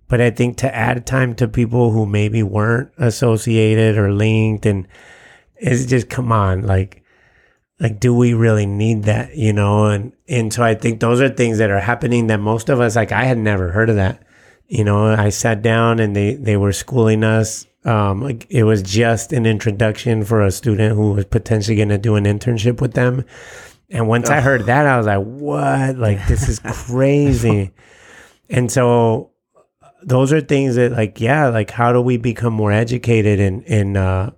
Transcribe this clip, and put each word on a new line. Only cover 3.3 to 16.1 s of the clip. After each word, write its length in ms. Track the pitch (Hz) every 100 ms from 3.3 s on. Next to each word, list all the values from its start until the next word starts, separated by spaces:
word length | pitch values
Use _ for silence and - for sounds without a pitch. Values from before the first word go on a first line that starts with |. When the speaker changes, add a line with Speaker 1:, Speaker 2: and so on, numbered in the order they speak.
| 110 - 113 110 110 110 107
Speaker 1:
or 140 | 101
linked, 520 | 101 110 110 110 107 110
and 220 | 98 90 - - - - - _ _
it's 280 | 180 120 123
just, 240 | 127 113
come 220 | - 123
on, 340 | 110 98 92 104
like, 380 | 95 92 - _ _ _ _ _ _ _ _
like, 200 | 113 104
do 140 | 123 120
we 180 | 123
really 320 | 117 113 107 101
need 380 | 101 110 110
that, 320 | 104 107 - 156
you 160 | 107
know? 340 | 104 101 104 107
And, 260 | 104 120 - -
and 240 | 123 110
so 100 | -
I 120 | 117 110
think 240 | 120 110
those 180 | 113 123
are 80 | 135
things 280 | 117 120 110
that 140 | 107
are 80 | 98
happening 460 | 107 120 117 120 113
that 120 | 107
most 300 | 104 113 -
of 100 | 131
us, 160 | 120 113
like, 160 | 107
I 120 | 101 131
had 120 | 120
never 340 | 107 101 90
heard 180 | 95 113
of 60 | 107
that. 260 | 95 - _ _ _ _ _
You 140 | 139 104
know, 220 | 104 107
I 160 | 107 104
sat 320 | - 120 107
down 380 | 113 113 117 113
and 160 | 107